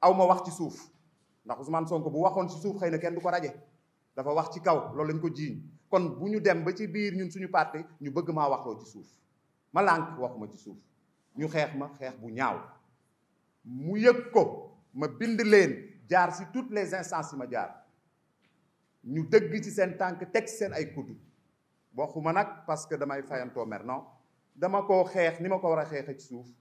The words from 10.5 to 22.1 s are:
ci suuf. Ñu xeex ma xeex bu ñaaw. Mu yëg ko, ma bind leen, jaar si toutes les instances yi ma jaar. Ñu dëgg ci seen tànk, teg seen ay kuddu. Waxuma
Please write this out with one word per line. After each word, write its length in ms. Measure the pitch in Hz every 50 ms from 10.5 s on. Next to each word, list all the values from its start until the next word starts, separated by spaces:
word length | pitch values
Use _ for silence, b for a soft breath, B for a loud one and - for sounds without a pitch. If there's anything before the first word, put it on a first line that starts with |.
ci 60 | - -
suuf. 200 | - 107 95 - _ _ _ _ _ _ _ _ _ _ _
Ñu 120 | 123 151 156
xeex 280 | 160 160 151 139 156
ma 140 | 135 139 147 143 -
xeex 160 | 139 127 117 113
bu 100 | 110 117
ñaaw. 300 | 110 117 135 120 98 85 - - - _ _ _ _ _ _ _ _ _ _ _ _ _ _ _ _ _ _
Mu 320 | 113 123 127 139 160 196 214
yëg 320 | 220 247 240 240 - -
ko, 460 | - 226 165 - - - - - - _ _ _ _
ma 140 | 123 151 151
bind 340 | 131 120 214 233 226 214
leen, 320 | 233 214 208 202 185 147 127 - - - - - - -
jaar 240 | 170 185 180 175 -
si 80 | - 202 - -
toutes 180 | 254 254 -
les 220 | 208 208 196 170 175
instances 380 | 185 170 165 185 165 147 -
yi 60 | - 139
ma 80 | 127 120
jaar. 340 | 120 113 98 87 - - - _ _ _ _ _ _ _ _ _ _ _ _ _ _ _ _ _ _ _ _ _ _ _ _
Ñu 200 | 113 131 156 160 156
dëgg 360 | - 214 185 160 160 214 214
ci 80 | 208
seen 260 | - 208 190 180 170 -
tànk, 340 | 190 180 175 170 185 175
teg 160 | - 226 220 220
seen 260 | - - 214 196 -
ay 200 | 147 156 156 -
kuddu. 220 | 156 123 - 110 - - _ _ _ _ _ _ _ _ _ _ _ _ _ _
Waxuma 360 | 120 147 151